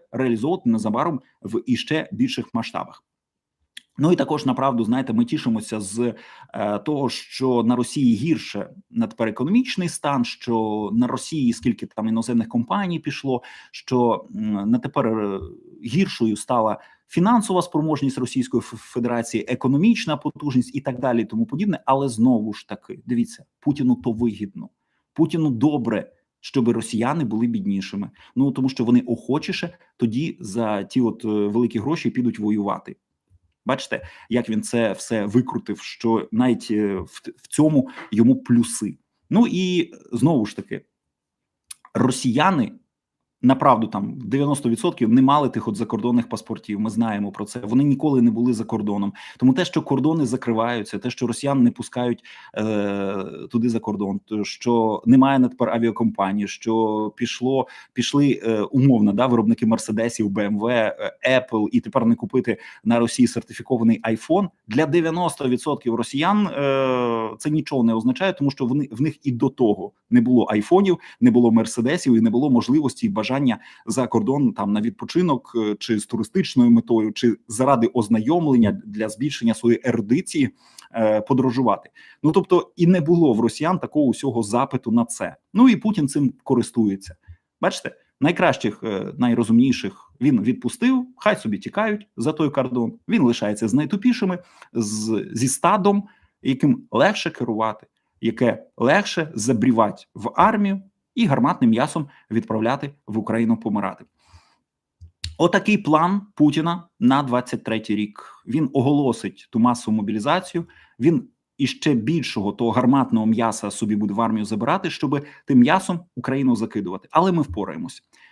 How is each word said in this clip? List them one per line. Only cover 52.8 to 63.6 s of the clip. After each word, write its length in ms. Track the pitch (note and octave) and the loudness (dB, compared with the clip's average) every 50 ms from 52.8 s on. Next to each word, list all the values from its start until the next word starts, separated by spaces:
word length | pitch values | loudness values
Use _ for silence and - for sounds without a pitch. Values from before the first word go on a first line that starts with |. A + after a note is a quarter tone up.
| G2+ G2+ G2+ G2+ G2 G2 G2+ G2 F#2+ - - - - - | -2 -2 -2 -4 -4 -4 -6 -6 -8 -8 -12 -14 -8 -4
туди 180 | - A#2 A#2 A#2+ | -2 -2 0 0
за 100 | A2+ A2 | -2 -2
кордон, 400 | - G#2+ G#2 G2 G2+ G2 G2 G2 - | -4 -4 -4 -4 -4 -4 -4 -6 -8
то 180 | - A2 G#2 G2 | -6 -6 -6 -6
що 600 | - - - - A#2+ A#2+ A2+ A2+ A2 G#2 - - | -6 -10 -6 -2 0 2 2 2 0 -2 0 2
немає 340 | A2+ C3 C3 C3 C3+ C#3 C3 | 4 6 6 6 6 4 2
на 100 | B2+ B2 | 2 0
тепер 200 | - - A#2+ - | 0 -2 -2 0
авіакомпанії, 800 | A2+ A#2 A#2 A#2 G#2 - A2+ G#2+ A2 G#2 G2 F#2+ G2+ G#2 G2+ | 0 0 0 0 0 0 -2 -2 0 -2 -2 -2 -2 -2 -4
що 640 | G2 - - - A#2 A2 A2+ A2 G#2+ G#2+ G#2+ G#2+ G#2 - | -6 -8 -6 -4 -2 0 0 0 0 -2 -2 -4 -6 -6
пішло, 520 | - A#2+ - - - B2 C3 C3+ C3 - - - - - _ _ | -6 -6 -6 -6 -4 -2 0 0 0 -2 -4 -8 -20 -20 _ _
пішли, 480 | B2+ A#2 - - C#3+ C#3+ C#3 - - - | -6 -4 0 2 2 4 2 2 0 -2
е, 180 | A2+ A2+ G#2+ | -2 0 0
умовно, 520 | G2+ - - B2+ C3+ C#3 B2 G#2+ G#2 G#2 G2 | -2 0 2 4 4 6 6 4 4 2 2
да, 140 | A2 B2+ | 2 2
виробники 380 | B2+ A#2+ A2+ G#2 A2+ A2+ - A#2+ | 2 2 2 4 2 2 2 2
Мерседесів, 640 | A2 A2+ A2 - - G#2+ A2 A2+ A#2+ - - G#2+ G2+ | 2 0 0 -2 -4 -2 -2 -2 -2 -2 -2 -2 -2
Б 100 | G2 A2 | -2 -2
М 200 | G2+ G2+ G#2+ G2+ | -2 -2 -2 -2
В, 80 | A2 | 0
е, 500 | A#2+ B2 A#2 A2 G2 - - G#2 - - _ - B2+ C3 B2+ | 0 0 0 0 0 -2 -6 -8 -10 -6 _ 0 2 2 2
Apple, 280 | B2+ - A#2 G#2+ G#2 - | 2 0 0 0 0 0
і 80 | - A2+ | 0 -2
тепер 260 | - A2 - C3 A#2 | 0 0 0 2 2
не 100 | A#2 A2+ | 2 2
купити 420 | - A2+ G2 - B2+ - A#2 G#2 - - - - - - | 0 -2 -2 -2 -2 0 -2 -4 -4 -8 -16 -20 -6 -2
на 160 | A2 A#2 A#2 | 0 2 2
Росії 280 | A#2 A2+ - - A#2+ | 2 2 2 2 2
сертифікований 760 | A#2 - A#2 - - - - | 2 2 -2 -10 -10 -12 -14